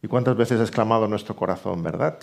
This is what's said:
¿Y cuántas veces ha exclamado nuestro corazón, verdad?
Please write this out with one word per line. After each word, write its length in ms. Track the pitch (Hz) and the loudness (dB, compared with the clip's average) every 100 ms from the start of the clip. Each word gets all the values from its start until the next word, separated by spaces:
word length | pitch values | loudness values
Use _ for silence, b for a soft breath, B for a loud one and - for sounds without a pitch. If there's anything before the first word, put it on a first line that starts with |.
¿Y 40 | - | 0
cuántas 300 | 123 127 117 | 0 2 2
veces 220 | 113 117 | 2 4
ha 40 | |
exclamado 440 | 110 - 110 113 107 | 2 0 2 2 2
nuestro 280 | 107 - 110 | -2 -6 -6
corazón, 460 | 92 92 - 90 | -4 -2 -4 -4
verdad? 380 | 85 82 147 156 | -4 -2 -4 -4